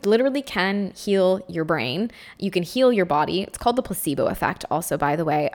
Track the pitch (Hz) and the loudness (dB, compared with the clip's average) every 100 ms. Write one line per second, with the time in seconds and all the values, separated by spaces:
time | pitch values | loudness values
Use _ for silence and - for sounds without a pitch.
0 | 202 220 269 277 277 196 185 202 196 - | 2 4 2 0 -4 -2 0 0 -4 -6
1 | - 196 185 185 - 170 160 160 120 147 | 0 4 4 2 -2 -4 -2 0 0 -2
2 | 233 - - - 196 180 170 254 254 220 | -4 -6 -20 -8 -4 -2 -2 2 4 4
3 | 175 147 147 170 196 - 240 247 - 185 | 2 2 2 -2 -4 -2 0 0 -2 -4
4 | - 139 - - - - - 151 - 151 | -2 0 0 0 -4 -4 -4 -4 -2 -2
5 | 147 156 156 151 147 | 0 0 0 0 0